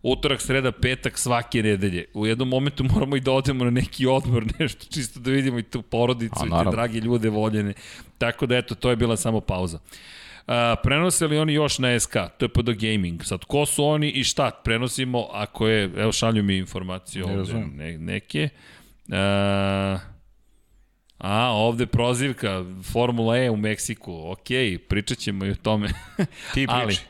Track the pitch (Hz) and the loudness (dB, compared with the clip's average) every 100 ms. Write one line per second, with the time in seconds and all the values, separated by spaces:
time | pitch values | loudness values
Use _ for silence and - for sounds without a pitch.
0 | 120 131 147 131 - 135 131 - 123 131 | 0 0 0 0 0 2 0 0 0 0
1 | 127 - - 120 117 120 107 98 98 87 | -4 -4 0 0 2 2 2 2 2 -2
2 | 82 104 107 113 127 127 139 143 131 220 | -6 -2 0 0 0 2 0 0 2 2
3 | 135 139 131 131 135 131 123 123 - - | 2 0 2 2 2 2 2 2 0 0
4 | 127 131 135 113 110 - 156 - - 156 | 2 4 2 0 0 -2 -4 -4 -10 -8
5 | 120 131 123 135 135 120 110 120 - 117 | -8 -6 0 2 2 -2 -4 -8 -4 0
6 | 120 120 113 - 76 85 - 110 120 113 | 2 0 -4 -4 0 2 2 2 0 -2
7 | 113 120 110 107 110 107 101 98 - - | 0 2 2 2 0 0 -2 -4 -14 -20
8 | - _ 117 - 123 123 - 107 123 120 | -20 _ -4 -2 0 0 0 -2 0 2
9 | 120 110 117 110 - 92 90 82 - - | 2 2 0 0 0 -2 -4 -6 -16 -20
10 | - - - - - 120 117 110 139 143 | -20 -20 -20 -18 -2 2 2 2 2 2
11 | 180 - 160 151 156 151 147 - 127 120 | 2 2 2 2 2 2 2 2 2 2
12 | - - 87 _ 120 - 117 107 110 107 | 0 -2 -4 _ 0 2 0 0 0 0
13 | 87 85 - 95 - 143 147 - 147 151 | 0 -4 -6 -8 -2 0 0 2 2 2
14 | 151 135 120 - 127 - 113 113 123 135 | 0 0 -2 0 -2 -2 -2 0 0 -2
15 | 127 123 110 101 104 - 110 110 98 92 | -2 -2 -4 -6 -8 0 2 4 2 0
16 | 110 - 113 110 101 95 92 - 92 92 | 0 2 2 4 2 0 -2 -8 -8 -10
17 | - 98 92 98 95 113 85 69 80 80 | -10 -6 -4 -2 -4 -4 -6 -10 -12 -10
18 | 85 98 - 147 151 - - - - - | -6 -8 -6 -4 -4 -6 -20 -20 -20 -20
19 | - 95 98 101 101 98 98 98 98 95 | -6 0 2 2 2 2 0 0 0 -4
20 | - - - _ _ _ _ _ _ _ | -6 -20 -20 _ _ _ _ _ _ _
21 | _ _ 95 104 123 107 113 117 127 113 | _ _ -2 0 2 2 2 2 0 2
22 | 120 123 139 113 107 95 90 92 - 117 | 2 2 -2 -2 -2 -2 -6 -10 -4 0
23 | 123 120 113 120 127 107 107 104 - 110 | 2 2 2 2 2 0 -2 -2 -6 -8
24 | - 85 80 95 - 127 120 87 - 98 | -10 -12 -10 -12 -4 0 0 -2 -2 -2
25 | 104 - - 98 98 101 110 107 104 - | -2 -6 -4 -2 -2 -2 0 0 -2 -6
26 | - - 185 - - - 131 123 113 98 | -8 -2 -2 -4 -6 -2 0 0 0 -2